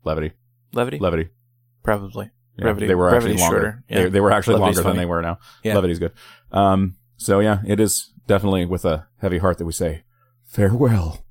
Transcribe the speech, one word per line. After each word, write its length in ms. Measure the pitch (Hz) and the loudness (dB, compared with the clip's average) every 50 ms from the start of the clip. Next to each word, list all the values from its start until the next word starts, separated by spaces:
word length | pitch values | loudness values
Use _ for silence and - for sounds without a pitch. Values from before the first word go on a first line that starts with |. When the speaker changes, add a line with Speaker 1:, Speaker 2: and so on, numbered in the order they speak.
| _ | _
Speaker 1:
Levity. 280 | 82 78 80 78 78 - _ _ _ _ _ _ _ - | -4 -4 -2 -4 -6 -8 _ _ _ _ _ _ _ -4
Speaker 2:
Levity? 240 | 120 120 123 143 - | -4 -4 -4 -4 -2
Speaker 1:
Levity. 320 | 98 90 85 80 82 85 _ _ _ _ _ _ _ _ _ _ | -2 -2 0 -2 -4 -6 _ _ _ _ _ _ _ _ _ _
Speaker 2:
Probably. 480 | _ - 107 104 98 95 - 104 98 - _ _ _ _ _ - | _ -4 -4 -2 -4 -10 -12 -12 -12 -12 _ _ _ _ _ -4
Speaker 1:
Yeah, 60 | 101 | -2
Speaker 2:
Brevity. 220 | 113 104 101 104 | -2 -2 0 0
Speaker 1:
they 80 | - 92 | 0 2
were 140 | 87 90 90 | 2 4 4
Speaker 2:
Brevity's 280 | 120 120 117 98 - 90 | 4 4 2 0 0 2
Speaker 1:
actually 20 | 85 | 2
longer. 120 | 85 98 104 | 2 2 0
Speaker 2:
shorter. 220 | 104 107 107 123 - _ | 0 -2 -6 -10 -14 _
Yeah. 140 | - 107 | -2 0
Speaker 1:
They, 60 | 90 92 | 0 2
they 100 | 95 98 | 2 2
were 100 | 101 101 | 4 4
actually 220 | 101 104 101 117 107 | 2 2 2 2 2
Speaker 2:
Levity's 200 | 110 98 92 90 | 2 2 2 2
Speaker 1:
longer 120 | 90 85 95 | 2 0 0
than 0 | |
Speaker 2:
funny. 80 | 90 90 | 0 -2
Speaker 1:
they 120 | 87 87 | -2 -2
were 120 | 87 85 | -2 -4
now. 160 | 85 85 85 - _ - - _ | -4 -4 -6 -8 _ -20 -20 _
Speaker 2:
Yeah. 120 | _ 110 104 | _ 0 0
Speaker 1:
Levity's 240 | 101 92 87 85 82 | 2 2 0 -2 -2
good. 140 | 87 - - - - - - _ _ - | -4 -6 -6 -10 -20 -20 -20 _ _ -6
Um, 440 | - 95 101 98 95 95 98 95 92 _ _ _ _ | 0 2 2 4 4 2 0 -2 -4 _ _ _ _
so 240 | _ - - 98 98 | _ -2 0 2 2
yeah, 200 | 104 107 104 98 107 | 2 2 0 -2 0
it 140 | - 104 104 | -2 0 0
is 320 | 110 101 - - - _ _ - _ | 2 0 0 -4 -8 _ _ -20 _
definitely 400 | - 104 98 95 101 95 92 87 | 0 0 2 2 0 0 0 0
with 180 | 87 90 87 - | -2 -4 -2 0
a 220 | 92 80 80 - _ _ _ | -2 -2 -2 -4 _ _ _
heavy 160 | - 98 90 85 | -4 -2 -2 0
heart 180 | 92 92 87 | 0 0 -2
that 80 | - 87 | -2 -6
we 80 | 82 | -8
say 320 | 82 - 95 82 78 80 _ _ _ _ _ _ _ _ _ | -6 -4 -4 -4 -4 -6 _ _ _ _ _ _ _ _ _
farewell 800 | _ - - 104 95 110 123 147 127 113 98 85 80 76 - - - | _ -2 0 2 2 2 2 2 2 2 2 0 -2 -6 -10 -16 -20